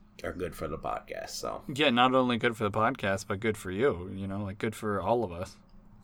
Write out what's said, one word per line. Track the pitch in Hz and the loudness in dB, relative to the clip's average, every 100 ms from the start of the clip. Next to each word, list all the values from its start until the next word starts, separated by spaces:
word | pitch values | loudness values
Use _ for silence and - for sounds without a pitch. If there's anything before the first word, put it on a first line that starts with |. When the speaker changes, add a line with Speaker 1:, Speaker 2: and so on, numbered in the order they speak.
| - - | -20 -10
Speaker 1:
are | 87 | -8
good | 87 87 - | -6 -6 -4
for | 80 | -6
the | 76 | -4
podcast, | 73 53 - - - | -4 -6 -6 -10 -8
so. | - 60 - - | -8 -6 -6 -6
Speaker 2:
Yeah, | 135 151 | 2 4
not | 120 127 | 6 6
only | 131 123 117 | 6 4 4
good | 120 113 | 2 2
for | 107 | 0
the | |
podcast, | 107 113 135 101 98 - | 2 2 2 0 0 -2
but | 98 | -2
good | 113 104 | 0 -2
for | 92 | -2
you, | 95 139 87 92 | 0 2 2 -4
you | 95 98 | -8 -6
know, | 98 | -4
like, | 101 95 | -6 -4
good | 117 107 | -4 -2
for | 107 101 | -2 0
all | 90 120 | 2 2
of | 101 | 2
us. | 85 95 - - - - - | -4 -10 -12 -20 -20 -20 -20